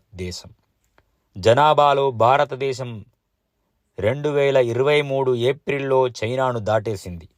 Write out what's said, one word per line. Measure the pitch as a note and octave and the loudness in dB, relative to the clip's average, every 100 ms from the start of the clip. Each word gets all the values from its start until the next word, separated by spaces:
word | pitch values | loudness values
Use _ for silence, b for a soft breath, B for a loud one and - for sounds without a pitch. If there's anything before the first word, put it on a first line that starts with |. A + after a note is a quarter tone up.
| _ | _
దేశం. | F2+ F2+ - - _ _ _ _ _ _ _ _ G2 | -14 -12 -12 -18 _ _ _ _ _ _ _ _ 0
జనాభాలో | G#2+ B2+ D3+ D3 C#3+ C#3 C#3 | 4 6 6 4 4 4 0
భారతదేశం | A2+ A#2 C#3 C#3+ C3 C#3 B2+ B2 A2 - _ _ _ _ _ _ _ _ - | 2 2 4 0 -4 -6 -6 -10 -12 -18 _ _ _ _ _ _ _ _ -4
రెండు | G2+ C#3+ D3 | -4 -2 -2
వేల | C#3+ C#3 C3+ | 0 2 2
ఇరవై | A#2+ A#2 C#3 D3 | 2 0 0 0
మూడు | C#3+ C3+ C3 B2 | 0 -2 -2 0
ఏప్రిల్లో | B2 C#3+ - C#3+ C3+ C3 B2+ | 0 -2 -4 -6 0 0 0
చైనాను | - A#2 C3 C3 A#2+ | -2 -6 -2 -2 -4
దాటేసింది. | G#2 A2 G#2 G2+ F#2+ F2 F2 | -2 -2 -2 -8 -10 -16 -18